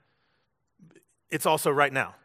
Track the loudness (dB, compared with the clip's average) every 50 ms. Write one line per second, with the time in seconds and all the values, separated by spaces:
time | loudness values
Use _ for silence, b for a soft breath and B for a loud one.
0 | _ _ _ _ _ _ _ _ _ _ _ _ _ _ _ _ -20 -20 -20 -20
1 | _ _ _ _ _ -10 -8 -2 0 0 0 2 2 0 2 2 2 2 2 -2
2 | -4 -4 -8 -18